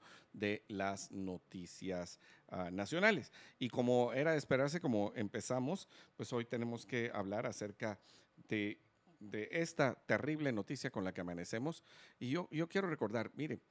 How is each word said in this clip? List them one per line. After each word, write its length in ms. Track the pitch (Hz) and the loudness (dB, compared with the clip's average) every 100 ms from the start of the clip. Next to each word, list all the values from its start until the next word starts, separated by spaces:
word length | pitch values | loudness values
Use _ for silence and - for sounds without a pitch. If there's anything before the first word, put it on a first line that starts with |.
| - - - | -12 -20 -18
de 320 | 104 104 104 - | -2 0 0 -4
las 420 | 98 98 98 - | -2 0 -2 -6
noticias, 1080 | 98 95 87 - 95 87 - 90 90 85 - - - - | -6 -4 -6 -8 -12 -10 -8 -4 -4 -4 -10 -20 -20 -8
ah, 220 | 95 87 | -4 -4
nacionales. 600 | 92 98 165 214 180 98 - - - | -2 -2 2 4 4 -2 -14 -20 -6
Y 100 | 127 | -2
como 460 | - 123 123 120 | 2 6 6 6
era 180 | 123 156 | 4 4
de 60 | 156 | 4
esperarse, 420 | - 131 143 170 | 4 2 4 2
como 320 | 139 107 104 131 | 2 4 2 0
empezamos, 680 | 104 110 - 127 127 196 - - - - | -2 -2 0 0 0 -2 -6 -20 -18 -10
pues 160 | 113 | -4
hoy 140 | 123 120 | -2 -2
tenemos 400 | 120 117 117 - | -2 -2 -4 -2
que 240 | 123 117 | 0 0
hablar 320 | 104 98 101 | -2 0 -2
acerca 540 | 127 - 104 - 113 101 - - - - - | -2 -4 -6 -2 -4 -4 -12 -20 -20 -20 -2
de, 300 | 107 104 - _ _ _ - | 0 0 -4 _ _ _ -18
de 280 | 104 107 107 | -8 -6 -2
esta 440 | 170 165 - 135 - - | -2 0 4 2 2 0
terrible 440 | 107 139 156 143 | 2 2 0 0
noticia 380 | 110 - 135 131 | 0 -2 -4 -2
con 140 | 110 | -2
la 80 | 95 | -2
que 80 | 92 | -2
amanecemos. 600 | 90 87 90 113 147 160 - - - - | -4 -4 -4 -2 -2 -4 -14 -20 -20 -8
Y 120 | 123 | -2
yo, 180 | 165 175 | -2 -2
yo 180 | 151 165 | -2 0
quiero 200 | 196 185 | 0 0
recordar, 420 | 151 104 113 107 | 0 0 0 -2
mire, 260 | - 151 - - | -4 -4 -6 -10